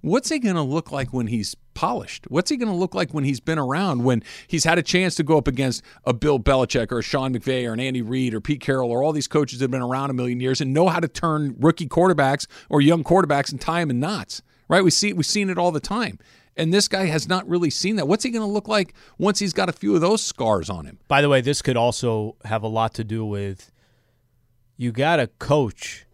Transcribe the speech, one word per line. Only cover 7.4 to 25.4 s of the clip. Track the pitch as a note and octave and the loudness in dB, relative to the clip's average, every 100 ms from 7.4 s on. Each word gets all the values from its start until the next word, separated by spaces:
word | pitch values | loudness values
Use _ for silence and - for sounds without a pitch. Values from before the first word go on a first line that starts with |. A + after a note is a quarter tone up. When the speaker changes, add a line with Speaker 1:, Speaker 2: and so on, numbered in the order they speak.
| C3 C3 A#2+ | -2 -2 -2
Speaker 1:
or | |
an | A2 | -4
Andy | C3 C3 | -4 -4
Reid | A2 B2+ B2+ A2 | -4 -2 -2 -2
or | |
Pete | - D3 | -4 -4
Carroll | - C3+ B2 | 0 0 2
or | A#2 | 2
all | D3 | 0
these | D3+ C3 | 0 0
coaches | D3+ C#3+ B2 | 0 0 0
that | |
have | C3+ | -2
been | C3 | -2
around | B2 C3 C#3 | -2 -2 -2
a | |
million | C3 B2 B2 | -2 -2 -2
years | B2+ C3 | -2 0
and | C3+ | 0
know | C#3 F3+ | 4 4
how | E3+ | 2
to | E3 | -2
turn | - E3+ D#3 D3 A#2 | -2 -2 0 -2 2
rookie | C#3+ D#3+ D3+ | 2 2 0
quarterbacks | - F3+ E3 C3+ C#3+ - - - | 2 4 4 2 0 -4 -14 -2
or | D3+ | 4
young | C#3+ E3+ | 6 4
quarterbacks | D3 F3 E3+ C#3+ C#3 | 4 4 4 2 -2
and | C#3 | -6
tie | - E3 | -4 -2
'em | E3+ | 0
in | A#2+ | 0
knots, | D3 G3 G2+ - _ _ _ | -2 -4 -8 -14 _ _ _
right? | G#3 | 4
We | F#3+ | 4
see, | - G#3 | 4 0
we've | F3+ D3 | 0 -2
seen | G#3 G3 | 0 -2
it | F3+ | 0
all | F3 | 0
the | D#3 | 0
time. | - G3+ G#3+ F#2 _ _ _ - | -4 -4 -4 -8 _ _ _ -4
And | D#3+ | 2
this | F#3 G3+ | 2 2
guy | F#3+ F#3+ | 0 0
has | D#3 D3 | -2 -2
not | F#3 D#3+ | -4 0
really | F3 E3+ | 0 0
seen | - F#3 G#3+ | -2 -2 -2
that. | C#3+ | 0
What's | G#3 | 0
he | C4 | 0
gonna | A#3 G#3+ | -4 -2
look | G#3 G3+ | -4 0
like | G#3+ F#3 - - _ | -2 -2 -8 -20 _
once | G3 G#3 | 0 0
he's | G3+ | -2
got | E3 F#3 | -2 -2
a | |
few | E3+ G3 | -2 0
of | F#3+ | 2
those | E3+ A3 | 4 0
scars | - - A#2 G#2 E2+ | -2 -4 0 0 0
on | F2+ D2 | -8 -10
him? | - _ | -18 _
Speaker 2:
By | C#3+ | 2
the | D3 | 4
way, | C3+ | 4
this | B2+ C#3+ | 2 -2
could | - A#2+ | 0 2
also | A#2 A#2 B2 A2 G#2+ - G#2 | 2 0 -2 -2 -4 -10 -6
have | A2 | -4
a | A2 | -2
lot | A2 A2+ - | -2 -2 -2
to | |
do | A2 A2+ A2 | -6 -4 -4
with | G2+ G2+ F#2+ - _ _ _ _ _ _ _ _ _ _ _ | -4 -6 -8 -14 _ _ _ _ _ _ _ _ _ _ _
you | A#2+ | -6
got | A2+ C#3+ E3 | 0 2 2
a | A#2+ | 0
coach | _ | _